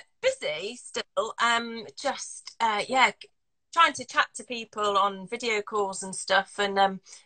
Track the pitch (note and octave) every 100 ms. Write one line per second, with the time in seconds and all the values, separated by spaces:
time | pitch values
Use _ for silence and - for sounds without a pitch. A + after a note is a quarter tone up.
0 | - - B4+ C5 F3 D3+ G3+ B3 - A#3
1 | - - G#3+ - A#3 A#3 A#3 A3+ G#3 -
2 | C#4 A#3 - - - - A3+ G#3 - C4
3 | A3+ - - _ _ _ - E4 D#4+ C4
4 | - D4+ - - A3 A#3 A3 G#3+ G#3 G3
5 | G3+ F#3+ F#3 A#3 A#3+ G#3+ G#3 G#3+ G3 F#3+
6 | F#3+ F#3 - F#3+ F#3+ - G3+ G3 G3 F#3+
7 | - -